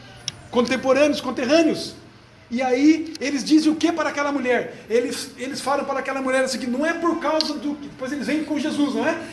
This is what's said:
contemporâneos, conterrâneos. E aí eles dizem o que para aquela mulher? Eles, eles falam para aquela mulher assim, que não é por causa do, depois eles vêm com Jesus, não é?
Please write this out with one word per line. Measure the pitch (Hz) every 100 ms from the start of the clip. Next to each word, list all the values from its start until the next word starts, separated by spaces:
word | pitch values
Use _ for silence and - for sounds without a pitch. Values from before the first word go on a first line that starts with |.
| - - - - -
contemporâneos, | 240 240 262 262 262 294 -
conterrâneos. | - 247 247 320 311 196 - - - - - - -
E | 240
aí | 262 254 294 320 - -
eles | 254 285
dizem | 185 311 311
o | -
que | 330
para | 330 302
aquela | 285 285
mulher? | 277 247 233 - - -
Eles, | 226 269 - - -
eles | - -
falam | - 285 277
para | 269
aquela | 262 269
mulher | 262 262
assim, | 262 226
que | 254
não | 247 320
é |
por | 339 339 -
causa | 285 311 302
do, | 294 285 -
depois | - - 254
eles | 285 208
vêm | 302
com | 311 294
Jesus, | 269 240 277 220
não | 285
é? | 339 -